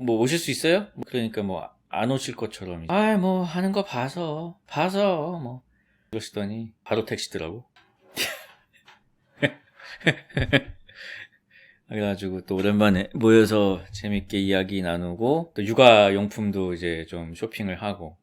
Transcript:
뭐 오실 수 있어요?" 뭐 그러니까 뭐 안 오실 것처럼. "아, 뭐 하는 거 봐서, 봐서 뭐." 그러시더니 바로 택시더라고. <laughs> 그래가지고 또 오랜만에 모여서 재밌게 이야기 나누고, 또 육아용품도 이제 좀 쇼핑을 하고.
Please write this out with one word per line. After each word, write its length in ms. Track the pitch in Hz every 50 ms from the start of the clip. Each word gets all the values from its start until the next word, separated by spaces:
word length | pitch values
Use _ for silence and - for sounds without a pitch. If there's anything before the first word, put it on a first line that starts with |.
| 127
뭐 160 | 120 117 110
오실 200 | 117 131 165 165
수 120 | - 147
있어요?" 360 | 127 - - 160 175 202 208 - -
뭐 100 | - 120
그러니까 360 | - - 123 117 110 110 110 101
뭐 240 | 98 92 80 - - _ _ _ - -
안 160 | 85 110 123 135
오실 240 | 131 - - -
것처럼. 480 | - 113 107 - - 98 90 87 85 82
"아, 300 | 160 175 202 214 220 220
뭐 260 | 196 180 190 185 185 180
하는 300 | 170 156 180 185 190 190
거 100 | 202 196
봐서, 720 | - - 123 123 135 - 175 170 160 151 156 165 170 175 _ _ -
봐서 720 | - 143 160 185 190 196 208 196 180 160 147 175 180 170 135
뭐." 200 | 120 123 127 _ _ _ _ _ _ _ _ _ - -
그러시더니 580 | 110 - - - 104 101 101 110 113 113 110 - _ _
바로 200 | - 104 113 110
택시더라고. 600 | - 117 101 - - - 95 80 78 95 120 - _ _ _ _ _ _ _ _ _ -
<laughs> 2500 | - - - - - - - - _ _ _ _ _ _ - - _ _ _ _ _ _ _ _ - - - - - _ _ _ - - - - - - 160 - - - _ - 139 131 - - 139 - - - - - _ - - - - - - - - _ _ _ _ _ - - _ _ _ _ -
그래가지고 540 | 110 107 104 101 98 92 98 95 92 92 90
또 120 | - 98
오랜만에 540 | 92 95 101 104 104 107 104 95 90 98 - -
모여서 680 | 147 113 113 113 113 110 104 110 107 101 98 95 90 - -
재밌게 480 | - - - 104 104 101 95 - - 98
이야기 440 | 98 98 98 95 95 95 101 98 90
나누고, 680 | 85 85 87 90 87 87 90 113 123 151 165 170 - -
또 80 | - 104
육아용품도 1080 | 104 113 135 131 123 113 104 104 98 98 101 104 101 - 113 107 101 98 98 92 90 87
이제 320 | 85 87 85 82 82 80 -
좀 260 | - 85 82 82 85
쇼핑을 480 | - 110 110 - - 107 95 90 87 107
하고. 340 | 104 95 95 85 78 - _